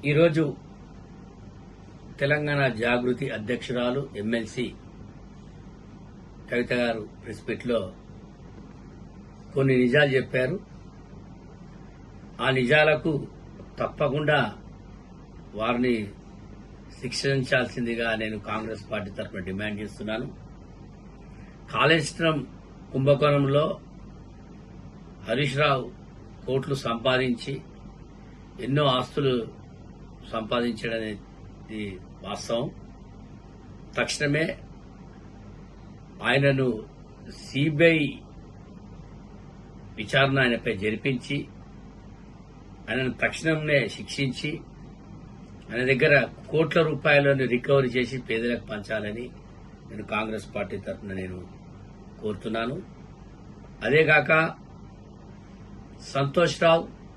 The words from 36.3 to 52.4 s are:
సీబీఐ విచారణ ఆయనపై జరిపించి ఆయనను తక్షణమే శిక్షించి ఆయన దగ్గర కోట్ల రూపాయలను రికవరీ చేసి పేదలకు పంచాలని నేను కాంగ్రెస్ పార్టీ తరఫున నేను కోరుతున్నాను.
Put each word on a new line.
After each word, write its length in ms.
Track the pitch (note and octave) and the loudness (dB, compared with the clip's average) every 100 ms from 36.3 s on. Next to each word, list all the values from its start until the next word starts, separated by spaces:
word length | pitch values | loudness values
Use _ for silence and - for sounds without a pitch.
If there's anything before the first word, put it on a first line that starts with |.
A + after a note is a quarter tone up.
| C3 C#3 C3+ C3 G#2+ - - - - G#2+ | 6 6 6 4 2 -6 -16 -18 -16 -16
సీబీఐ 680 | - - C3 D#3 D3 E3 D#3+ C#3+ - - - - - - - - - - - - - - - - - - - | -14 -6 2 2 8 8 8 2 -2 -14 -18 -18 -18 -18 -16 -16 -16 -16 -16 -16 -16 -18 -18 -18 -16 -16 -8
విచారణ 420 | G#2 C3+ C3+ C3+ | 2 4 6 6
ఆయనపై 340 | B2 A#2 B2 G2+ | 4 4 0 0
జరిపించి 720 | G#2 A2 C#3 B2 - C#3+ - - - - - - - - - - - - - - - | 0 0 0 -2 -2 -4 -4 -12 -18 -18 -18 -18 -18 -18 -18 -18 -18 -18 -18 -16 -2
ఆయనను 240 | A#2+ C3 A#2 | 0 0 0
తక్షణమే 640 | A#2 - D#3+ D#3 D3+ C#3+ A2 | -2 0 0 2 4 2 2
శిక్షించి 720 | - G#2 - C#3 A#2+ D3 E3 - - - - - - - - - - - | -4 -8 -2 -2 -2 -6 -6 -10 -16 -16 -16 -16 -16 -16 -16 -16 -16 -8
ఆయన 120 | A#2 B2+ | 0 4
దగ్గర 420 | B2+ D#3 C#3+ A2+ - - | 6 8 8 6 -4 -2
కోట్ల 320 | D3 D#3+ E3+ | 2 4 6
రూపాయలను 640 | D#3 C#3 D#3 D3 C#3 C3+ B2+ | 4 4 6 8 8 6 4
రికవరీ 420 | B2 C3+ C#3 B2+ | 2 6 6 6
చేసి 300 | A#2+ A#2+ C3 | 2 0 -2
పేదలకు 480 | B2 A2+ A#2+ A#2+ - | -2 0 0 -2 -4
పంచాలని 640 | G#2+ G2 A2 G#2 A2 B2+ - - - - - - | -8 -4 -4 -4 -6 -10 -12 -18 -18 -18 -18 -14
నేను 140 | G#2 | -12
కాంగ్రెస్ 520 | G2+ G#2+ A2 A2 - G#2 | -4 -2 -2 -4 -6 -6
పార్టీ 220 | F#2+ G2+ | -4 -6
తరఫున 360 | G2+ F#2+ G2+ | -6 -8 -6
నేను 340 | F#2+ F#2 F2+ F2+ - - - - - - - | -6 -6 -8 -12 -16 -18 -16 -16 -16 -18 -8
కోరుతున్నాను. 600 | A2 G2 | -6 -4